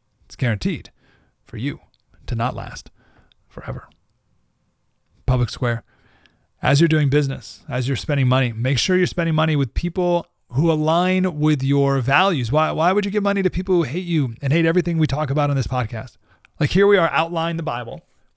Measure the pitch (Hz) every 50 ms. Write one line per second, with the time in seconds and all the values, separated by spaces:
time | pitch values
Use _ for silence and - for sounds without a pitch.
0 | _ _ _ _ _ - - - 135 123 110 104 - 202 180 104 - - _ _
1 | _ _ _ _ _ _ _ _ _ - - 117 117 143 147 147 _ _ _ _
2 | _ _ _ _ - - 120 113 117 131 - 101 95 - - - - - - _
3 | _ _ _ _ _ _ _ _ _ _ - - - - - - - - _ _
4 | _ _ _ _ _ _ _ _ _ _ _ _ _ _ _ _ _ _ _ _
5 | _ _ _ _ _ - 127 123 120 - - - 131 120 117 117 - _ _ _
6 | _ _ _ _ _ _ _ _ _ _ _ _ - - 143 139 165 160 160 156
7 | 147 139 131 151 147 135 131 127 - - - - _ - 131 127 123 131 135 -
8 | - - 147 139 131 127 127 131 131 120 110 110 117 127 143 127 - - 185 185
9 | 185 - - - 165 165 156 151 156 160 156 143 139 120 - - - 175 170 190
10 | 180 175 175 175 - - _ _ _ - - 131 165 165 160 156 151 156 165 170
11 | 180 185 185 185 185 185 151 147 147 156 151 135 131 135 139 143 139 139 139 135
12 | 120 120 135 151 185 196 185 139 120 110 135 151 156 151 151 151 160 175 190 202
13 | 196 202 190 208 196 202 196 202 185 180 - 175 185 190 185 175 160 120 139 180
14 | 185 175 170 156 139 123 113 - - 135 143 170 165 165 170 180 170 170 170 160
15 | 156 147 - 147 151 123 139 151 147 143 143 135 127 - 135 127 120 110 - 110
16 | 110 123 - _ _ _ _ _ _ _ _ - 156 139 - 185 202 202 202 190
17 | 170 160 131 143 165 165 175 165 165 170 170 165 160 143 123 123 120 113 123 156
18 | - _ _ _ _ _ _